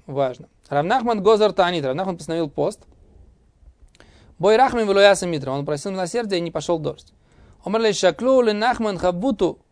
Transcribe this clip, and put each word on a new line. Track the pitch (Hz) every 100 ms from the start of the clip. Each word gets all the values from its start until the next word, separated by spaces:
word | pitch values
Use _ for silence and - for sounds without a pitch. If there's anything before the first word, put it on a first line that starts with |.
| -
важно. | 135 131 123 - _ -
Рав | 143 165
Нахман | 254 233 220
Гозар | 190 214 214
Таанит. | 185 175 175
Рав | 135 143
Нахман | 196 170
постановил | 151 165 156
пост. | - 156 220 _ _ _ - - _ _ _ - _ - _ _ _ _ -
«Бой | 185 226
рахмин | 262 240 214
вело | 196
ясен | 202 190 180
митра». | 156 135
Он | 135
просил | 147 147 202
милосердия, | 190 175 240 220 180
и |
не | 170
пошёл | 160 151 170
дождь. | 147 - _ _ _ _ - _
«Омар | 180 220
лей | 220
шаклу | 190 185 165 240 262
ле | 233
Нахман | 208 233 233 214 180
хабуту | 180 175 254 220 175 - _